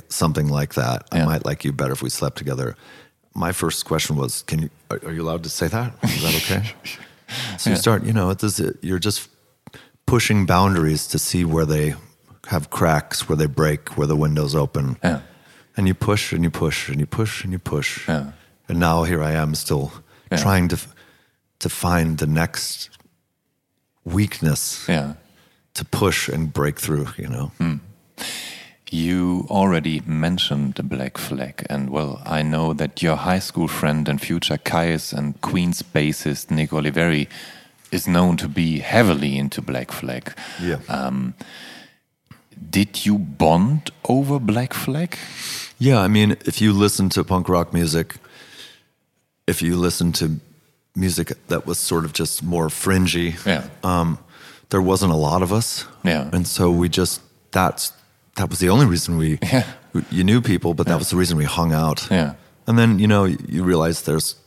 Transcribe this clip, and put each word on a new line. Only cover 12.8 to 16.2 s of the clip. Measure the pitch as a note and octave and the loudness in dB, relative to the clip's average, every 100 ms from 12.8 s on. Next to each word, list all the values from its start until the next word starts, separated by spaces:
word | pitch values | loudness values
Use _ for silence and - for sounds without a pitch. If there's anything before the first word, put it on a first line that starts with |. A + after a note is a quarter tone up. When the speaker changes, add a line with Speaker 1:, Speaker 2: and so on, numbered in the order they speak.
| E2+ D2+ - - - | 2 2 0 -6 -2
Speaker 1:
where | D2+ | 0
they | D2+ | 0
break, | C2+ D#2 D2+ - - | 2 0 0 -4 -2
where | D2 | 0
the | D2 | 2
windows | D2+ D2+ D2 | 2 2 0
open. | D2+ C#2 D2 C2+ B1 | 0 -2 -2 -4 -2
Speaker 2:
Yeah. | - C#2+ - - _ - _ - | -2 -2 -6 -20 _ -20 _ -2
Speaker 1:
And | F#2+ | 0
you | |
push | F#2 - G#2 | 0 0 0